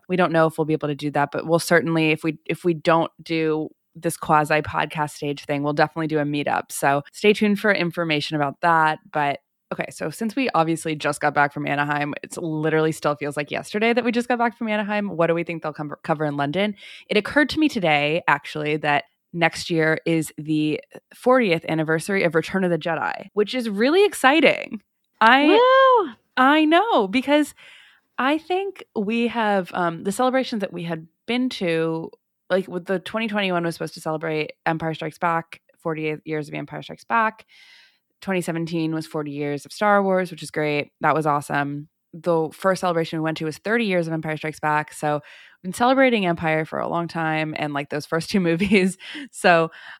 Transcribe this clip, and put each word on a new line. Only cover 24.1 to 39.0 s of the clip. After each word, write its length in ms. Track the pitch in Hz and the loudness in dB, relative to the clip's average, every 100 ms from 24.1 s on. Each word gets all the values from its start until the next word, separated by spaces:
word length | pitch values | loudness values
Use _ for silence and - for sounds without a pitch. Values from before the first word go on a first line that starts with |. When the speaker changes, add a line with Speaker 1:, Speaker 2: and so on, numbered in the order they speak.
| - 262 320 170 - - 208 _ _ _ - | 4 4 6 4 4 -6 -12 _ _ _ 2
Speaker 1:
I 240 | 220 262 294 | 4 6 6
Speaker 2:
Woo! 640 | 427 508 523 523 480 302 220 _ - | 6 6 6 6 6 2 -8 _ 2
Speaker 1:
I 260 | 262 311 311 | 4 4 4
know, 420 | 339 466 330 190 | 4 4 2 2
because 460 | 254 277 294 285 - - - - _ _ - | 0 2 2 2 -6 -20 -20 -20 _ _ -4
I 200 | 254 302 | -2 -2
think 460 | - 370 392 - - - | -2 -4 -4 -10 -10 -6
we 320 | 202 233 233 | -2 0 0
have, 440 | 233 208 202 175 | 0 0 0 -2
um, 300 | - 170 165 | -2 -2 -2
the 80 | 196 | -6
celebrations 500 | 220 254 262 247 220 | 0 0 0 -2 -4
that 100 | 190 | -6
we 100 | 175 | -6
had 240 | 170 160 160 _ - | -6 -8 -10 _ -6
been 240 | 247 254 | -2 -2
to, 640 | - 180 165 165 160 160 _ _ _ - | -2 -2 0 0 -4 -8 _ _ _ -2
like, 180 | 185 185 | -2 -2
with 160 | 180 175 | -8 -4
the 140 | 185 | -4
twenty 280 | - 220 226 | -4 -6 -2
twenty-one 360 | 208 190 175 170 | -2 0 0 -2
was 100 | 165 | -4
supposed 200 | 160 170 | -10 -8
to 40 | |
celebrate 500 | 160 156 160 156 151 - 165 | -6 -6 -4 -4 -4 -4 -4
Empire 280 | 160 165 | -2 -4
Strikes 240 | 156 160 - | -6 -10 -4
Back, 420 | 175 165 - - _ _ | -2 -2 -6 -20 _ _
forty-eight 400 | 165 156 156 151 | -8 -4 -4 -6
years 240 | - 156 147 | -6 -6 -6
of 60 | |
Empire 280 | 151 147 151 | -10 -10 -12
Strikes 200 | 147 156 | -14 -16
Back. 420 | - 226 220 220 - - - - _ _ _ _ | -2 0 0 -4 -20 -20 -20 -20 _ _ _ _
Twenty 180 | - 185 | -4 -2
seventeen 540 | 170 165 165 170 160 | -2 -4 -4 -2 -2
was 120 | 160 | -4